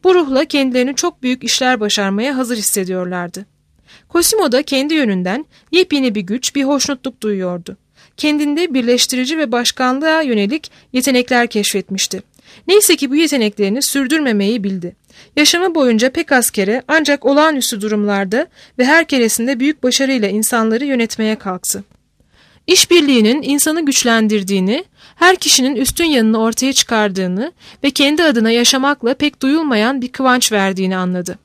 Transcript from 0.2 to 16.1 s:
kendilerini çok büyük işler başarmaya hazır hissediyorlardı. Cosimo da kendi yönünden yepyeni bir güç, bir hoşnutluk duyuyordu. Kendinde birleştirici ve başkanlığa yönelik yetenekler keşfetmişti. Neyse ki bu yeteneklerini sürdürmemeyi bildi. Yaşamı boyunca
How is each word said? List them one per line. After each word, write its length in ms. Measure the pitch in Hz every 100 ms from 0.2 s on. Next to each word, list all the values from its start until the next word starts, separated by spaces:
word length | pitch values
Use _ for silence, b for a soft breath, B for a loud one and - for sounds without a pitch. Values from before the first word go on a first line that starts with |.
| 285 262
kendilerini 500 | 311 294 269 247 247
çok 280 | 262 349 -
büyük 220 | 247 254
işler 360 | 233 - 254 247
başarmaya 560 | 208 208 196 202 254 262
hazır 200 | 240 233
hissediyorlardı. 920 | 196 208 185 185 180 180 175 185 202 _ _ _ b b b
Cosimo 420 | 339 339 440 320
da 100 | 247
kendi 320 | 294 269 294
yönünden 520 | 311 247 185 180 233 311 b b
yepyeni 420 | 330 370 294 262
bir 60 | 214
güç, 340 | 185 240 -
bir 100 | 277
hoşnutluk 580 | 269 277 - 269 269 -
duyuyordu. 540 | 214 196 180 175 175 190 _ b b -
Kendinde 580 | 302 302 294 294 359
birleştirici 640 | 262 233 247 - 254 254 320
ve 140 | 285
başkanlığa 680 | 240 240 - 254 262 320 320
yönelik 480 | 294 214 202 311 - b b
yetenekler 540 | 254 254 247 247 247 240
keşfetmişti. 760 | 214 202 196 - 196 - 190 - b b b -
Neyse 280 | 403 403 330
ki 140 | 269
bu 60 | 285
yeteneklerini 640 | 320 277 214 208 202 233
sürdürmemeyi 840 | 277 277 254 311 277 208 202 240
bildi. 320 | 196 190 175 - b b b -
Yaşamı 380 | 294 339 370
boyunca 360 | 330 254 220 254